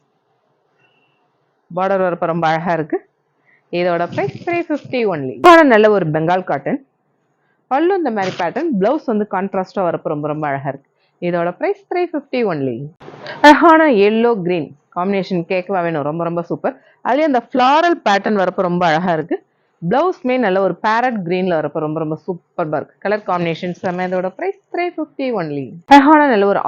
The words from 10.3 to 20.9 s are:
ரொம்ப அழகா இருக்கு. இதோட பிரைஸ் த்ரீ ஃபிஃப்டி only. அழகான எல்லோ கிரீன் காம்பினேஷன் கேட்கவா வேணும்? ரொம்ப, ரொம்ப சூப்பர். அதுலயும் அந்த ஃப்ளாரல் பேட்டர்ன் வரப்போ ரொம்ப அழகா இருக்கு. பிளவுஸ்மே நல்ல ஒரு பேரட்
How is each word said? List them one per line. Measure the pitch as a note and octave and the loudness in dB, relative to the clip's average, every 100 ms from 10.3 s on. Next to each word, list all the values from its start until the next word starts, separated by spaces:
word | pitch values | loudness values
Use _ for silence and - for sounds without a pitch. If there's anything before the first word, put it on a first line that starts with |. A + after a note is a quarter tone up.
ரொம்ப | D3+ D3+ | -4 -4
அழகா | C#3 C#3 | -4 -6
இருக்கு. | C3 _ _ _ - F3 | -8 _ _ _ -10 -4
இதோட | F3 E3+ F3 | -2 -2 -4
பிரைஸ் | D#4+ G4+ - | -4 -4 -6
த்ரீ | F4+ F4 | -4 -4
ஃபிஃப்டி | D#4 D4 B3+ A3 | -6 -6 -4 -2
only. | D#3 C3+ A#2+ C#3+ - - - - - G3 | -2 -4 -6 -10 -16 -20 -20 -16 2 6
அழகான | F#3 E4+ D#4+ D#4+ G#3+ G3+ | 6 6 6 6 4 4
எல்லோ | A3 A#3 A3+ F3 | 4 2 0 -2
கிரீன் | F3+ C#3+ - _ - | -4 -6 -12 _ -6
காம்பினேஷன் | F#3 G3 F3+ F3+ E3 | -2 -2 -2 -4 -2
கேட்கவா | F#3 F3+ F#3+ E3+ | -4 -2 -2 -2
வேணும்? | D#3+ C#3 | -2 -4
ரொம்ப, | E3 E3+ | -4 -4
ரொம்ப | E3+ E3+ | -4 -4
சூப்பர். | D3+ A3+ C4 _ _ - | -4 -6 -8 _ _ -2
அதுலயும் | C4 D#4+ | 0 2
அந்த | B3 A#3+ | 0 -2
ஃப்ளாரல் | B3+ B3+ D4 E4+ E4+ A3 | 0 4 4 2 0 0
பேட்டர்ன் | G3+ G3+ G#3+ | 0 0 0
வரப்போ | F3+ F3+ F#3 | 0 0 0
ரொம்ப | F3 F3+ | 0 2
அழகா | D3+ F#3 D#3+ | 2 0 -2
இருக்கு. | D#3 G4+ _ _ _ _ E3+ | -2 -6 _ _ _ _ -2
பிளவுஸ்மே | A#3+ F4 F4 B3+ B3+ | 0 0 -2 -2 0
நல்ல | A3 F#3+ F#3+ | 0 2 0
ஒரு | F3 | 0
பேரட் | A3 | -2